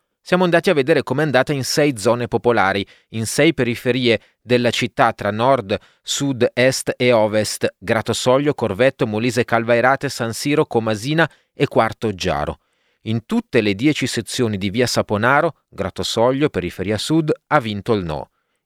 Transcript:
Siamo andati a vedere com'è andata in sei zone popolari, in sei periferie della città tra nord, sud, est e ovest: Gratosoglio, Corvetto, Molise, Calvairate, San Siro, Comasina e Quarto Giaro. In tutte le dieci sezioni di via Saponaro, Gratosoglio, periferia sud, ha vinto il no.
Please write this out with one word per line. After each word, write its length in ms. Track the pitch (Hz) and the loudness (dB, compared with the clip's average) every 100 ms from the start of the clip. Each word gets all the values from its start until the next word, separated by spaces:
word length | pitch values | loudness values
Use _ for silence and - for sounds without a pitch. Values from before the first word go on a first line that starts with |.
| _ _ | _ _
Siamo 240 | - 180 | -2 0
andati 260 | 180 170 196 | 2 2 2
a 40 | |
vedere 280 | 156 135 151 | 2 2 0
com'è 180 | - 131 | 0 -2
andata 320 | 156 127 131 | 0 2 0
in 100 | 139 | -2
sei 340 | 123 - 147 117 | -2 0 0 2
zone 300 | 110 131 113 | 0 0 0
popolari, 580 | 117 120 113 95 101 95 - _ | 0 2 2 2 0 -4 -12 _
in 140 | 110 110 | -8 -4
sei 280 | - 156 | 0 2
periferie 680 | 160 120 117 127 127 120 107 _ _ | 2 -2 -2 -2 0 2 0 _ _
della 280 | 110 123 120 | 0 2 2
città 440 | - 120 - 117 | 0 -2 0 0
tra 180 | - 101 | 0 -4
nord, 480 | 107 127 127 98 98 _ _ | 0 2 0 0 -6 _ _
sud, 460 | - - 143 123 117 | -8 -4 -4 0 0
est 380 | - 131 - - - | 2 2 0 -4 0
e 160 | 123 | 2
ovest: 640 | 117 107 107 104 - 117 - | 4 2 0 -2 -4 -6 -4
Gratosoglio, 760 | 90 110 113 110 127 135 147 | -4 -2 -2 -2 2 2 2
Corvetto, 540 | - 113 95 131 - 117 | -2 -2 2 0 2 -2
Molise, 380 | 107 123 117 - | -2 -2 -2 0
Calvairate, 640 | 117 117 120 127 139 139 | 0 2 2 2 2 -2
San 240 | - 113 | -6 -6
Siro, 320 | 110 143 147 151 | -4 -2 0 0
Comasina 600 | 117 110 104 127 156 156 _ _ | 0 0 -4 -2 0 0 _ _
e 140 | - 143 | -4 0
Quarto 460 | 127 113 - 110 | 2 0 -2 -6
Giaro. 460 | 92 90 73 78 78 _ _ _ _ | -4 -2 -2 -4 -8 _ _ _ _
In 220 | 110 113 - | -6 -6 -2
tutte 360 | 233 - 123 | -4 0 0
le 140 | 104 95 | 0 0
dieci 320 | 147 139 127 | 0 0 -2
sezioni 500 | - 98 - 117 101 | -4 -6 -2 -2 -2
di 120 | 98 | -2
via 180 | 110 120 | 0 0
Saponaro, 720 | 117 - 104 120 143 165 - _ | 0 -2 0 2 2 0 -4 _
Gratosoglio, 800 | 85 95 - 92 113 120 135 147 | -8 -6 -6 -4 0 2 2 0
periferia 480 | 92 - - 92 107 | -2 -6 -6 -4 -4
sud, 340 | - 160 151 - - | 0 0 0 -4 0
ha 140 | 151 | -2
vinto 320 | 113 101 107 | 0 -4 -2
il 100 | 104 | -2
no. 280 | 85 73 - _ _ _ | -2 -8 -10 _ _ _